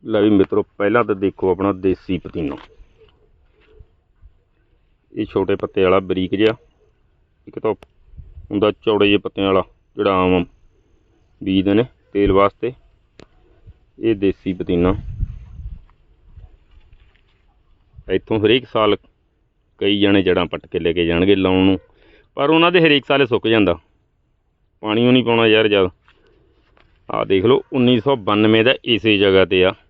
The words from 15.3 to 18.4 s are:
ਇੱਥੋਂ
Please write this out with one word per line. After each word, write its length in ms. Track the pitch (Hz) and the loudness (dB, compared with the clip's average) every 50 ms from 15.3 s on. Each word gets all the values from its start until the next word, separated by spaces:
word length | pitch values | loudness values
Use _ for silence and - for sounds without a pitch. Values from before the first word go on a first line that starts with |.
| - - - - - - - - - - - _ _ _ _ _ _ _ _ - - - - - - _ _ _ _ - _ _ - _ _ _ _ _ _ _ _ _ _ _ _ _ _ _ _ _ _ _ _ - - - | -8 -18 -18 -20 -20 -18 -16 -16 -16 -18 -20 _ _ _ _ _ _ _ _ -20 -20 -20 -20 -20 -20 _ _ _ _ -20 _ _ -20 _ _ _ _ _ _ _ _ _ _ _ _ _ _ _ _ _ _ _ _ -20 -8 -6
ਇੱਥੋਂ 300 | 95 95 - - 110 110 | -6 -6 -4 -4 -4 -2